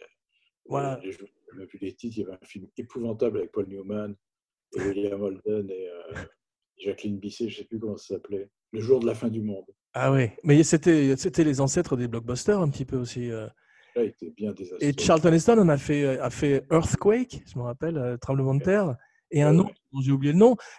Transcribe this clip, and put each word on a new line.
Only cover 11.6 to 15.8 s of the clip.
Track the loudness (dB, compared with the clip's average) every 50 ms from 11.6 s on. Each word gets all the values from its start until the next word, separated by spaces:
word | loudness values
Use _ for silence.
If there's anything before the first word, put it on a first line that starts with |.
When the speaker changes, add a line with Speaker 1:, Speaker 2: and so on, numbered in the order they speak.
| 0 0 0 -2 0 0 -2
Speaker 1:
des | -2 -2
blockbusters | -4 -6 -6 -6 -6 -6 -2 0 0 2 2
un | 2 0
petit | -2 -4 -8
peu | -6 -4
aussi, | -6 -6 -6 -8 -8 -6 -6
euh. | -6 -8 -10 -12 _ _ _ _ _ _ _ _ -2
Speaker 2:
Là, | -2 -2
il | -2
était | -4 -10 -16 -16
bien | -10 -8 -6 -6 -6
désastreux. | -8 -12 -14 -6 -2 -2
Speaker 1:
Et | -2 0
Charlton | 0 4 4 4 6 6 6 4
Heston | 6 6 6 6
en | 6 6 6
a | 4
fait, | 2